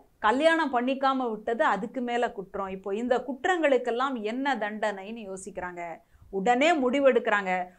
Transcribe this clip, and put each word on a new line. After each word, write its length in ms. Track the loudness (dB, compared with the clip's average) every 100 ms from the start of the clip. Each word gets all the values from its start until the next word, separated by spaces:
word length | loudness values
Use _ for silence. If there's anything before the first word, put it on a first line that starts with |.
| _ -2
கல்யாணம் 540 | 2 4 4 4 2
பண்ணிக்காம 560 | 0 0 0 0 0 -2
விட்டது 340 | -4 -4 0
அதுக்கு 380 | 2 2 -2 -6
மேல 300 | -4 -2 -2
குற்றம். 360 | -4 -10 -8 -6
இப்போ 280 | -6 -6 -4
இந்த 200 | 0 0
குற்றங்களுக்கெல்லாம் 1040 | -2 -6 -2 2 4 2 0 -2 -2 -2
என்ன 340 | -4 -2 -2 -2
தண்டனைன்னு 680 | -4 -2 -4 -4 -10 -12 -10
யோசிக்கிறாங்க. 720 | -12 -12 -10 -10 -8 -10 -12 _ -20 -8
உடனே 400 | -2 2 4 4 4
முடிவெடுக்கிறாங்க. 920 | 2 4 4 4 2 0 0 -2 -4